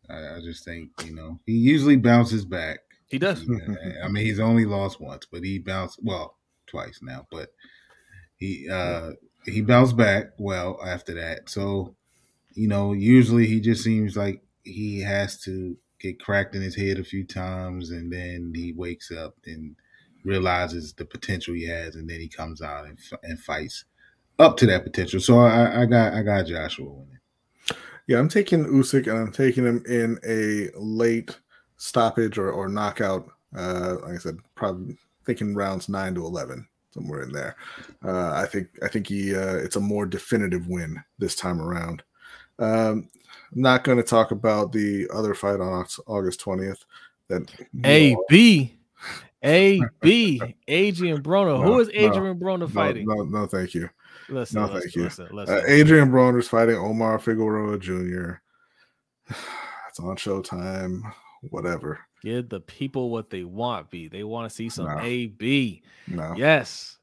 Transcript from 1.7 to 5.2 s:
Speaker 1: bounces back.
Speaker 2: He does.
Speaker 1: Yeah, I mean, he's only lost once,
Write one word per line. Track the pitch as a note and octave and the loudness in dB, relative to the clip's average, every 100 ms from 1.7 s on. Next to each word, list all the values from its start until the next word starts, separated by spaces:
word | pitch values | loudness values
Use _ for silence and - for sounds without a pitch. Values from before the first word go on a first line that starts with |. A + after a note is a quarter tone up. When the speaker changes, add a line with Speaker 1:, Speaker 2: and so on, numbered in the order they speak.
| D#3 C#3 C#3 | 4 6 6
Speaker 1:
bounces | A#2+ A#2+ A#2 A2 | 8 6 6 0
back. | F#2 F2+ D#2+ D2+ _ _ _ | -4 -8 -8 -10 _ _ _
Speaker 2:
He | C3+ | -4
does. | F3+ E3+ E2 | -2 -4 -4
Speaker 1:
Yeah, | A2+ E2 G2 D#2+ D2+ | -4 -4 -10 -10 -10
I | F#2 | -6
mean, | G2+ | -2
he's | A2 G2+ | -2 0
only | A2 A#2 | 2 4
lost | A2 G2+ G2 - | 2 0 -4 -8
once, | C#2+ C#2 | -16 -18